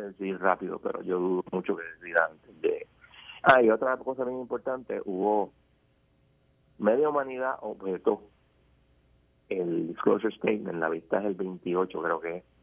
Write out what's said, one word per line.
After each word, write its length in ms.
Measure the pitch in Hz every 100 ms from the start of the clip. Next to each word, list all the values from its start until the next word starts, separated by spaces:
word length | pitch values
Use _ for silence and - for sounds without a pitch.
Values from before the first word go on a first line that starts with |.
| 104
decir 280 | 95 95 90
rápido, 380 | 95 90 92 85
pero 240 | - -
yo 160 | 92 90
dudo 260 | 90 92 -
mucho 240 | 92 90 87
que 60 | 82 80
decida 280 | 87 85 82
antes 300 | 80 _ 85
de... 240 | 80 78 - _ - - - -
Ah, 180 | - 131
y 80 | 113
otra 260 | 110 131 127
cosa 260 | 127 131
bien 160 | 123 127
importante, 600 | 123 120 135 127 120 101
hubo 480 | - 92 104 107 92 _ _ _ _ _ _ _ _ _ _ _ _ -
media 300 | 107 123 151
humanidad 480 | 147 135 127 131 135
objetó 600 | 107 - 95 90 - 104 - _ _ _ _ _ _ _ _ _ _ _ -
el 400 | 95 87 85 82
disclosure 460 | 85 - 104 110 -
statement, 420 | - 107 98 87
la 100 | 80
vista 300 | 82 - 104
es 80 | 104
el 80 |
veintiocho, 640 | 92 92 90 92 87 92 85
creo 180 | 82 82
que 180 | 85 87
es, 60 | - _